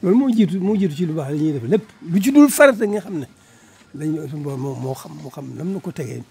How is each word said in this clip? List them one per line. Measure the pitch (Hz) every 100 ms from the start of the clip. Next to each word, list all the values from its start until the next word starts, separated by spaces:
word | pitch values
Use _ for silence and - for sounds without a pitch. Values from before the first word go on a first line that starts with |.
Loolu | 180 220
moo | 277
jiitu, | 226 196 185
moo | 190 214
jiitu | 190 143
ci | 175
lu |
baax | 156 135
li | 147
ñuy | 156
def | 143 117
lépp. | 202 - - 165
Lu | 175
ci | 196
dul | 285 294
farata | - 294 220 214
nga | 208
xam | 202 180
ne | 127 _ _ _ - _ _
dañu, | - 156 156 147
suñu | 151
Boroom | 143 139
moo, | 139 127
moo | 131 131
xam, | - 151
moo | 147
xam | 135 135 127
nam | 170
na | 196
ko | -
tegee. | - 139 120 120